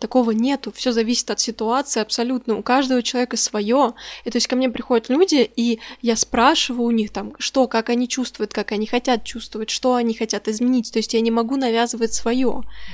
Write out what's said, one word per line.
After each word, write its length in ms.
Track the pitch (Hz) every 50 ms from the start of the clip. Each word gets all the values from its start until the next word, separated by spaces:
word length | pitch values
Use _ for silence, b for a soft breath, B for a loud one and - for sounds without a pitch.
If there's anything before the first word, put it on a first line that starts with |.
такого 320 | - 220 - 254 240 226 220
нету. 400 | 220 233 269 285 269 - 214 -
Все 180 | - - 254
зависит 400 | 233 226 226 220 247 220 - -
от 80 | 208 -
ситуации 600 | - - 220 - 220 220 240 269 285 - - 226 214
абсолютно. 540 | - - - 233 247 262 247 - - 214
У 60 | 196 202
каждого 400 | - 240 269 277 254 262 247 233
человека 320 | - - 247 254 247 247
свое. 580 | 226 - - - 214 208 208 240 285 269 240 240 B B B B B B
И 60 | 240
то 60 | -
есть 120 | 240 - -
ко 80 | 254
мне 120 | 254 262 254
приходят 420 | 226 - 233 - 254 226 226 -
люди, 380 | 247 302 381 381 311 277 233 - - -
и 200 | 233 240 233 220 B B B B -
я 140 | 233 226
спрашиваю 720 | 220 - - - 247 226 277 320 - - - 240 240 240 233
у 20 |
них 200 | 233 226 208 214 -
там, 220 | 190 202 311 302 -
что, 300 | - - - 269 254 247
как 200 | - 226 220 -
они 200 | 240 240 247 247
чувствуют, 440 | - 269 247 - - - 214 208 -
как 200 | 214 202 - 208
они 140 | 208 214
хотят 360 | - - 247 247 - 247 214 -
чувствовать, 480 | - - 233 - - - 220 220 -
что 240 | - - - 254 247
они 200 | 247 233 226 226
хотят 340 | - 233 220 - 202 - 214
изменить. 420 | 214 214 240 247 254 247 220 - -
То 60 | 226
есть 160 | 220 - -
я 60 | 226
не 100 | 226 226
могу 260 | 226 233 233 226 277
навязывать 580 | 277 269 240 226 226 233 233 - 226 233 220 202
свое. 480 | 202 - 233 240 254 262 233 - 254 226 B B B B B